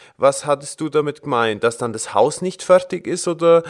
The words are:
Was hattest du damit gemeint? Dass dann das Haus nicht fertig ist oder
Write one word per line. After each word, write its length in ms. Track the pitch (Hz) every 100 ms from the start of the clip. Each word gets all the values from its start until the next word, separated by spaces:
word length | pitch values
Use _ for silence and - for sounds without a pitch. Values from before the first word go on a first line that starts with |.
| - -
Was 300 | 135 139 147
hattest 340 | 143 147 -
du 100 | 160
damit 340 | 156 147 147
gemeint? 400 | 151 123 113 104
Dass 140 | 117 117
dann 140 | 120
das 220 | 107 -
Haus 280 | 104 127 -
nicht 220 | 180 -
fertig 440 | - 185 185 180 -
ist 200 | 175 180
oder 360 | 160 170 170